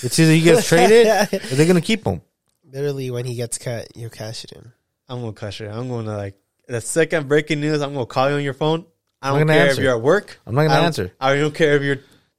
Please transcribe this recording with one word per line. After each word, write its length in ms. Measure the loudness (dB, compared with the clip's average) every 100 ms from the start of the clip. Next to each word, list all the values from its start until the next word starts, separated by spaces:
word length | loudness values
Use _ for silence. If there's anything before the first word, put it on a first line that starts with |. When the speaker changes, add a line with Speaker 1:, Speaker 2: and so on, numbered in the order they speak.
Speaker 1:
It's 160 | -4 2
either 140 | 4
he 80 | 4
gets 260 | 4 4 4
traded 380 | 4 6 6 6
Speaker 2:
<laughs> 260 | 2 0
Speaker 1:
or 200 | -4 -2 2
they're 100 | 4
gonna 140 | 2
keep 240 | 0 -2 -4
him. 160 | -6 -10 _ _ _ _
Speaker 2:
Literally, 400 | -8 -6 -6 -8
when 160 | -8 -8
he 80 |
gets 240 | -8 -8 -8
cut, 300 | -8 -8 -10
you'll 140 | -16 -16
cash 340 | -14 -14 -14
it 80 | -16
in. 200 | -20 -20 _ _ _ -14
Speaker 3:
I'm 120 | -10
gonna 120 | -10
cash 260 | -10 -12 -12
it. 80 | -12
I'm 180 | -10 -8
gonna, 260 | -8 -6 -8
like, 180 | -8 -12 _ _ -10
the 140 | -10
second 480 | -4 0 0 -2 0
breaking 320 | 0 0 -2
news, 220 | -2 -2
I'm 100 | -4
gonna 140 | -6 -4
call 240 | 0 0
you 60 | 0
on 60 |
your 120 | -4
phone. 320 | -4 -2 -2 -6 _ _ _
I 80 | -2
Speaker 1:
I'm 60 | 0
Speaker 3:
don't 80 | 4
Speaker 1:
gonna 60 | 4
Speaker 3:
care 100 | 4
Speaker 1:
answer. 120 | 2
Speaker 3:
if 40 |
you're 120 | 0 0
at 60 |
work. 380 | 2 0 -2 -16 -4
Speaker 1:
I'm 80 |
not 80 | 0
gonna 100 | 2
Speaker 3:
I 20 | 2
don't, 80 | 0
Speaker 1:
answer. 260 | -2 -8 -4
Speaker 3:
I 160 | 0 0
don't 180 | 0
care 220 | 0 2 2
if 60 |
you're 160 | 0 -6 -10 _ _